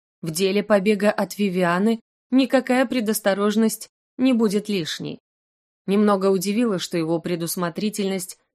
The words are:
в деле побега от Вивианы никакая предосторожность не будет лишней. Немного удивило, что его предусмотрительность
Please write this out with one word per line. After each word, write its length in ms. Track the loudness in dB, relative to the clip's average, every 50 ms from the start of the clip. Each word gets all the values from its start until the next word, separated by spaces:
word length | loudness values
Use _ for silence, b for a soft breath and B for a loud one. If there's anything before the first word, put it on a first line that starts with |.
| _ _ _ _
в 100 | -10 -8
деле 320 | -2 0 0 0 0 0
побега 480 | 2 2 2 2 4 2 2 2 2 0
от 280 | 2 0 -4 -4 -2 -2
Вивианы 640 | -2 0 0 0 2 2 2 2 2 2 0 -2 -6 _ _ _ _ _
никакая 540 | 2 2 2 4 2 0 2 2 2 2 2
предосторожность 1040 | 0 0 -2 -2 -2 -2 0 0 0 0 2 0 0 2 2 2 2 0 -4 -12 -20 _ _ _ _ _ -2
не 160 | 0 2 2
будет 340 | 2 2 2 0 -2 -2 -2
лишней. 520 | -4 -4 -4 -4 -8 -8 -8 -10 -10 -12 _ _ _ _ _ _ _ _ _ _ _ _ _
Немного 400 | 0 2 4 4 4 2 2 2
удивило, 520 | 2 2 2 0 -2 0 0 0 0 0 -4
что 200 | -4 -4 -4 -4
его 200 | -2 -2 -2 -2
предусмотрительность 1200 | -2 -4 -4 -4 -4 -6 -4 -4 -4 -4 -4 -4 -4 -4 -4 -4 -4 -4 -4 -6 -8 -10 -14 -20 _ _